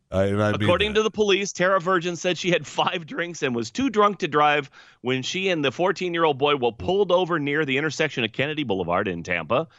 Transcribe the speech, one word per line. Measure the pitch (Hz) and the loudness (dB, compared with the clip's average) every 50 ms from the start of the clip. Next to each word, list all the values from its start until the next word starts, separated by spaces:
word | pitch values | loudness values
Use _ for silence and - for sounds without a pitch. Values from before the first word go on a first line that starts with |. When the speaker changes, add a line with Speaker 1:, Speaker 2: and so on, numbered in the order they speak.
| _ _ - | _ _ -2
Speaker 1:
I, | 95 98 | 0 0
and | 101 101 104 104 | 2 2 2 2
I | 104 104 | 0 0
mean | 98 104 | 2 2
Speaker 2:
According | 143 175 180 202 214 208 | 2 2 2 2 0 2
Speaker 1:
that. | 214 | 0
Speaker 2:
to | 220 | 0
the | 220 | 0
police, | - 208 214 202 190 196 202 - - | 0 0 2 2 2 2 0 -2 -2
Tara | - 180 185 196 190 | 0 0 2 2 2
Virgin | 160 180 190 180 160 180 175 | 2 2 0 0 0 -2 -4
said | 147 - 180 170 - | -4 -2 -2 -2 -2
she | - 180 | 0 0
had | 175 160 147 | 0 0 -2
five | - - - 151 - 175 180 160 | -2 -2 -2 -2 0 -2 -4 -8
drinks | 135 - - 175 175 170 - 151 | -8 -8 -8 -6 -8 -6 -4 -4
and | 135 120 | -2 -2
was | 117 113 - - | -2 -4 -4 -4
too | - 262 277 | -2 -2 0
drunk | 202 208 208 208 196 - | 2 4 4 4 2 0
to | 185 160 | -4 0
drive | 143 151 147 147 147 147 139 - - - - - - _ | 2 4 4 4 4 2 0 -4 -10 -20 -20 -20 -20 _
when | - 123 131 131 127 | -4 -2 -2 -2 -2
she | - - 185 190 190 | -4 -4 -2 -2 0
and | 180 160 143 | 0 0 0
the | 135 - | 0 0
fourteen-year-old | - 175 196 190 - 185 180 170 170 165 156 147 127 | 0 0 0 0 -2 -4 -4 0 2 2 2 2 2
boy | 143 147 147 | 2 2 2
were | 135 120 120 | 2 0 0
pulled | 110 - - - 185 196 208 180 | -2 -2 -2 -2 0 2 2 4
over | 180 180 185 160 175 160 | 4 2 2 2 0 -2
near | 143 143 143 156 156 | 0 0 0 0 0
the | 135 131 135 | 0 0 0
intersection | 151 156 135 - 160 143 - 139 120 | 0 -2 -2 -2 -2 -2 0 -2 -4
of | 110 - | -2 -2
Kennedy | - 135 151 156 156 147 | -2 -2 -2 -2 -4 -2
Boulevard | 113 98 95 87 82 85 92 104 98 | -2 -2 -2 0 0 0 0 0 -2
in | 87 85 80 | -4 -4 -4
Tampa, | - 90 85 80 73 113 139 165 - _ | -4 -4 -4 -2 0 0 0 0 -2 _